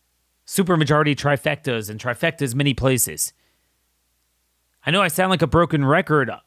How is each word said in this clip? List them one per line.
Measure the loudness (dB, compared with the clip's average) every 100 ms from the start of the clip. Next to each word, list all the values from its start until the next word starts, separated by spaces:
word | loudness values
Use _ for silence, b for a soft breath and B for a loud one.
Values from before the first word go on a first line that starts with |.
| _ _ _ _ -4
supermajority | -2 2 2 2 2 2 0
trifectas | 0 0 -2 -4 -4 -6 -6
and | -8
trifectas | -8 -2 -4 -2 -4
many | 0 0
places. | 2 2 2 -2 -4 -8 -10 _ _ _ _ _ _ _ _ _ _ _ _ _ _ -4
I |
know | 0
I | 0
sound | 0 0
like | 0
a | 2
broken | 2 2 2 2
record | 2 2 0 0 -6